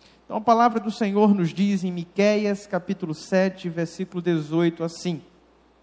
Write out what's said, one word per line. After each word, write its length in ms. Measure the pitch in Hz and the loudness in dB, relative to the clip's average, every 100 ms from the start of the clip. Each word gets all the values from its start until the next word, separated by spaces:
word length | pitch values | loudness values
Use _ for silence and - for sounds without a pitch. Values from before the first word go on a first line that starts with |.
| - _ | -20 _
Então 120 | _ 214 | _ -2
a 20 | |
palavra 400 | 220 226 240 220 | 4 6 4 2
do 100 | 214 | -4
Senhor 440 | - 202 202 214 | -2 0 4 4
nos 200 | 202 165 | 4 2
diz 300 | 160 202 190 | 0 0 0
em 80 | 180 | -2
Miqueias, 760 | 180 170 - 208 208 208 202 - | -6 -6 0 2 2 0 -4 -4
capítulo 480 | 180 180 190 165 | -6 -4 -6 -6
sete, 540 | 151 - 190 190 185 175 | -8 -2 0 0 -2 -8
versículo 520 | 165 165 - 185 180 | -6 -6 -6 -8 -4
dezoito, 640 | 170 170 147 165 170 165 | -2 -2 0 0 0 0
assim: 400 | 165 165 180 160 - _ _ _ _ _ | -8 -6 -6 -6 -10 _ _ _ _ _